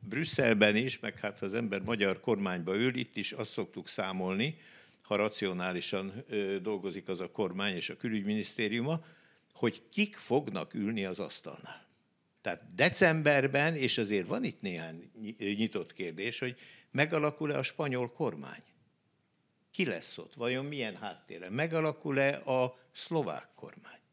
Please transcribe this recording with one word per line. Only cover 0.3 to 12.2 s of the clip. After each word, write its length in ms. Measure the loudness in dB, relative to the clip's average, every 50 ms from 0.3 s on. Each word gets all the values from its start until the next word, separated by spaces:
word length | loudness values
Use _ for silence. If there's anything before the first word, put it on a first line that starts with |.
| 2 4 6 6 8 8 8 8 6
is, 240 | 4 2 2 -2 -4
meg 200 | -6 -10 -8 -6
hát 200 | -6 -6 -6 -4
ha 60 | -6
az 80 | -4 -2
ember 280 | -2 -2 -2 -2 -2
magyar 380 | 0 0 2 4 4 2 2 2
kormányba 560 | 2 0 2 2 2 0 0 -2 -2 0 2
ül, 200 | 2 2 2 2
itt 200 | 0 -4 -4 -4
is 160 | -6 -6 -6
azt 200 | -4 -6 -8 -6
szoktuk 360 | -4 -4 -4 -4 -6 -12 -10 -8
számolni, 680 | -6 -4 -4 -2 -2 -2 0 0 0 0 0 0 -2 -6 -16 -20 -20 -20 -20 -20 -20 _
ha 140 | _ -2 2
racionálisan, 1080 | 2 2 2 0 -2 -2 -2 -2 0 -2 -2 -2 -2 -4 -2 -4 -4 -4 -4 -8 -10 -10 -4
ö, 300 | -4 -2 -2 0 -2 -2
dolgozik 460 | -2 -2 -4 -4 -4 -6 -8 -6 -6 -6
az 120 | -6 -6
a 120 | -6 -8
kormány 440 | -4 -2 -2 -2 -2 -2 -2 -2 -2
és 140 | -2 -4 -6
a 80 | -8 -6
külügyminisztériuma, 1080 | -4 -2 -2 0 0 0 0 -2 -2 -4 -2 -2 0 0 0 0 0 0 -2 -2 -4 -10 -20 -20 _ _ _ _ _ _ _
hogy 280 | 0 0 0 0 0 -14 -8
kik 240 | 0 0 0 0 0
fognak 580 | -14 -2 2 2 2 2 0 -4 -4 -6 -4 -4
ülni 320 | -2 -2 -2 0 -2 -2
az 140 | -2 -4 -6
asztalnál. 720 | -6 -8 -8 -12 -12 -12 -14 -14 -16 -18 -18 -18 -20 _ _ _ _ _ _ _